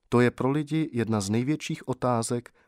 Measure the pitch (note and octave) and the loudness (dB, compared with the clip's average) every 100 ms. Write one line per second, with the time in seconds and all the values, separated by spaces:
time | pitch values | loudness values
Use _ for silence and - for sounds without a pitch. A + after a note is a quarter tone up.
0 | - A#2+ B2 A#2+ B2+ C#3+ D3 D#3 D#3+ A#2+ | 0 4 4 2 0 0 0 -2 -2 -2
1 | A2 A2 F#2+ A2 B2+ D3+ - D#3+ - B2+ | 0 0 0 0 0 -2 -2 -8 -6 -4
2 | B2+ A#2+ A2+ B2 - _ | 0 0 0 -4 -6 _